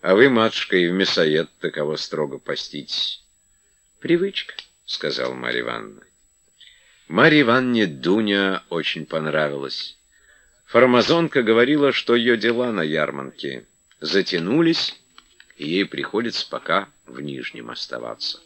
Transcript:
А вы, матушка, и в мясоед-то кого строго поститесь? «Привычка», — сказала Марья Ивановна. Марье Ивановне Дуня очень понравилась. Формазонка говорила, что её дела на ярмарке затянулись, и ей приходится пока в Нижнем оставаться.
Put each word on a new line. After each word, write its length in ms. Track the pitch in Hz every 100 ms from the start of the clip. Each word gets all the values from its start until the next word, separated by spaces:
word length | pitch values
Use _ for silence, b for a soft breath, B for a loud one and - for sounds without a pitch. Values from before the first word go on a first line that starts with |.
А 140 | - 95
вы, 120 | 135
матушка, 480 | 120 113 - - 92
и 120 | 87
в 40 |
мясоед-то 760 | 92 95 - 80 76 80 _ 85
кого 260 | 76 76 76
строго 420 | - 80 73 67
поститесь? 840 | - 69 - 73 71 - - - _ _ _ _ _ _ _ _
«Привычка», — 540 | 131 170 196 190 - - - _
сказала 480 | - - 76 65 64
Марья 280 | 64 62 62
Ивановна. 420 | 60 58 53 52 _ _ _ _ _ _ b b b b _
Марье 360 | 82 151 151
Ивановне 440 | 127 123 127 120 101
Дуня 760 | 71 85 101 107 101 98 95 -
очень 380 | 85 78 82 76
понравилась. 920 | 80 78 76 76 71 69 - - - _ b b b b b _
Формазонка 800 | 147 131 123 107 165 165 143
говорила, 480 | 110 113 123 151 143
что 240 | 127 - 120
её 200 | 120 117
дела 360 | 113 117 123
на 100 | 107
ярмарке 840 | 80 78 73 67 67 - 71 65 - _ _ _
затянулись, 1000 | 78 98 92 90 85 139 170 165 - - _ - _ _ - _
и 140 | 73
ей 140 | 87
приходится 640 | 90 71 69 101 117 92 -
пока 380 | 69 - 85 98 _ _
в 140 | 65
Нижнем 500 | 71 67 60 62 58
оставаться. 720 | 58 - 60 58 58 - -